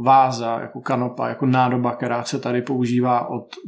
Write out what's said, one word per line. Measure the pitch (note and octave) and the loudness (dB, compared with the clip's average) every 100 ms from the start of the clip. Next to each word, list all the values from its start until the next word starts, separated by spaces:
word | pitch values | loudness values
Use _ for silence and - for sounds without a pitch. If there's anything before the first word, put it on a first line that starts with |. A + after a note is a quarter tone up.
váza, | A#2+ C3+ C3 A#2+ A#2 A2+ | 4 6 4 0 -4 -4
jako | A#2 B2+ | -6 -10
kanopa, | B2 B2 B2 B2 A#2+ | -4 -2 -2 -4 -6
jako | A#2 C3+ | -2 2
nádoba, | C3 B2+ B2 B2 | 4 4 2 0
která | A#2+ B2 A#2+ | -2 -2 -2
se | B2+ C#3 | -2 -4
tady | A#2+ B2 | -2 -2
používá | B2 B2+ A#2+ B2 B2+ A#2+ - | -2 0 0 2 2 2 -2
od | A#2+ - - | -6 -10 -12